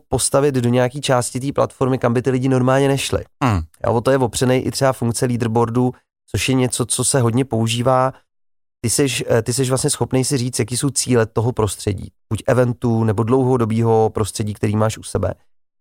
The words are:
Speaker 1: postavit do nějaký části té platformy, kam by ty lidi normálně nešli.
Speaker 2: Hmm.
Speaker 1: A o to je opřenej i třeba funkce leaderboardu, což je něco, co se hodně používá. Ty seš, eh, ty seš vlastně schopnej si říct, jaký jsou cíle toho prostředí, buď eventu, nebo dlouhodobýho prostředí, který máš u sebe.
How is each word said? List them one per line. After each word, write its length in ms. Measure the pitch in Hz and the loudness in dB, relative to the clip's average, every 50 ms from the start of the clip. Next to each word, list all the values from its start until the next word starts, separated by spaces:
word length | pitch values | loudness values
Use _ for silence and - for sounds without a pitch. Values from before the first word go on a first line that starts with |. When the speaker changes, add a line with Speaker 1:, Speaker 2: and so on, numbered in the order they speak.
| - | -2
Speaker 1:
postavit 480 | - 131 123 - - - 139 139 147 135 | -4 -4 -2 0 0 2 2 2 2 2
do 140 | 127 120 120 | 2 2 2
nějaký 320 | 120 127 123 123 - 147 | 2 2 2 0 -2 -4
části 380 | 131 - 135 123 120 - - 127 | -2 0 0 0 0 -2 -6 -6
té 120 | 127 143 | -6 -4
platformy, 460 | 135 - 120 110 - - 135 127 131 | -2 -2 -2 -2 -2 -2 -2 0 0
kam 160 | 127 - 120 117 | 0 0 0 0
by 80 | 127 | 0
ty 80 | 120 139 | 0 0
lidi 180 | 127 131 127 135 | 0 0 0 2
normálně 380 | 131 127 123 131 131 135 139 | 2 2 2 2 2 4 4
nešli. 360 | 135 139 135 - - - - - - _ - 143 | 2 2 0 -2 -2 -4 -4 -4 -6 _ -2 0
Speaker 2:
Hmm. 180 | 123 104 87 80 - _ - - | 0 0 0 -2 -6 _ -6 -2
Speaker 1:
A 60 | - | 0
o 120 | 110 117 | 0 0
to 100 | 107 127 | 2 2
je 60 | 135 | 2
opřenej 460 | 135 131 110 - - 135 123 127 131 - | 2 2 0 -2 0 0 2 2 0 0
i 60 | - | -2
třeba 220 | - - 135 131 127 | -2 0 0 0 0
funkce 320 | - 123 117 113 - 139 | 0 -2 -2 -2 -2 -2
leaderboardu, 680 | 127 123 113 117 113 110 120 117 113 117 123 127 127 120 _ _ _ _ _ _ _ | -2 0 0 -2 0 0 0 0 2 2 0 0 0 -2 _ _ _ _ _ _ _
což 180 | - 104 - - | -6 -4 0 0
je 60 | 131 | 2
něco, 300 | 131 127 123 - - 123 | 2 2 0 0 -2 -4
co 180 | - - - 127 | -2 -2 -2 -2
se 160 | - - 135 | 0 2 2
hodně 240 | 117 117 110 127 139 | 2 2 2 0 -2
používá. 680 | - 117 113 113 113 117 120 120 131 131 127 127 131 - - _ _ _ _ _ _ _ _ _ _ _ _ | 0 0 -2 0 0 -2 0 0 2 2 2 2 0 -2 -6 _ _ _ _ _ _ _ _ _ _ _ _
Ty 80 | - 113 | -4 -2
seš, 340 | - - 147 131 120 - 123 | 0 2 0 0 0 -2 -2
eh, 140 | - - 117 | 0 0 0
ty 120 | 113 - 117 | 0 0 -2
seš 160 | 127 135 123 | -2 0 0
vlastně 200 | 131 127 - 147 | 0 0 0 -2
schopnej 340 | - - 120 - - 131 127 | -2 -2 -4 -2 0 0 0
si 120 | - 147 | 0 -2
říct, 220 | 123 120 127 - - | -2 -2 -2 -2 -4
jaký 180 | 117 104 123 | -4 -4 -4
jsou 120 | 117 - 139 | -4 -4 -4
cíle 360 | 127 - - 127 123 117 113 | -2 -4 -2 2 2 2 2
toho 260 | - - 117 110 123 | 2 0 -2 -2 -2
prostředí, 600 | 120 - 107 98 - - - 107 98 92 - - _ _ _ - | 0 0 -2 -2 -2 -4 -4 -4 -4 -6 -8 -14 _ _ _ -6
buď 140 | 107 95 - | -6 -4 0
eventu, 560 | - 120 123 123 120 117 - - 120 113 113 113 | 0 2 2 2 0 0 -2 -2 0 0 2 2
nebo 200 | 110 104 101 113 | 0 0 0 0
dlouhodobýho 840 | 107 127 135 131 127 131 123 117 107 110 113 117 117 113 110 110 107 - | 2 2 2 2 2 2 2 0 0 0 0 2 2 4 4 2 2 0
prostředí, 400 | 107 107 - - - 110 107 104 | -2 -4 -4 -4 -6 -6 -6 -6
který 220 | - - 110 104 | -4 -2 -2 0
máš 220 | 107 107 110 - | 2 0 0 -2
u 60 | 98 92 | -4 -10
sebe. 300 | - - 101 95 95 - _ _ _ _ _ _ _ _ _ | -8 -6 -4 -4 -4 -6 _ _ _ _ _ _ _ _ _